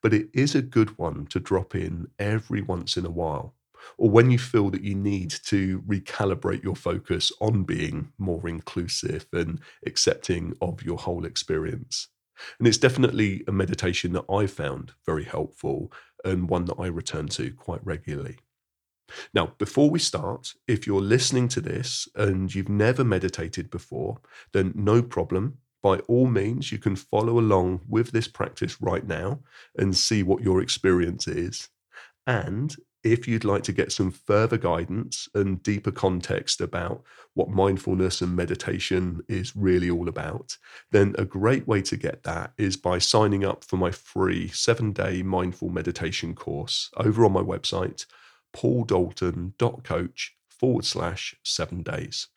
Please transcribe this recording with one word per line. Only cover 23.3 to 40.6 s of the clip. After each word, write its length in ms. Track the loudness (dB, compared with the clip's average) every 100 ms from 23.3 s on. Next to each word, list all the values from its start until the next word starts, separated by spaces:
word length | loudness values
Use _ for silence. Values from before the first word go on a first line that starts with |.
| -4 -8 -8 -8
before, 500 | -10 -10 -8 -6 -8 _ -20 -2
then 220 | 0 0
no 300 | 0 4 4
problem. 560 | 4 -2 -2 0 -2 -6 _ _
By 160 | 2 2
all 260 | 2 4 4
means, 460 | 4 0 -2 -6
you 80 | -2
can 160 | -2 -2
follow 420 | -2 0 2 4
along 440 | 6 4 4 -2 0
with 240 | 0 2
this 160 | 0 -2
practice 540 | -6 -8 -4 -6 -2
right 240 | -2 -2 -2
now 380 | -4 -4 -6 -10 -20 -12 0
and 180 | 2 2
see 280 | 2 2
what 180 | 2 2
your 180 | 4 2
experience 680 | 2 0 4 4 2 -2 -4
is. 420 | -4 -4 -8 -14 _ _ -20 -20 _ -2
And 500 | -2 -2 -4 -6 -8 _ _
if 240 | 2 2 2
you'd 160 | -2
like 180 | 2 0 0
to 60 |
get 200 | -2 -2
some 180 | 0 -2
further 480 | -2 2 4 4 2
guidance 720 | 0 -2 -2 -6 -6 -10 -4 -2
and 260 | 0 0
deeper 300 | -2 -2 -2
context 680 | 0 0 0 -2 -4 -2 -4
about 440 | -4 -4 -4 -8 _ -20 -8 -2
what 140 | 0
mindfulness 720 | 4 4 2 0 2 2 0
and 120 | -2 -2
meditation 840 | -2 -2 -4 -4 0 0 0 -4 -6
is 280 | -6 -6 0
really 360 | 4 4 2
all 180 | 0 -2
about, 480 | -6 -8 -8 -10 -14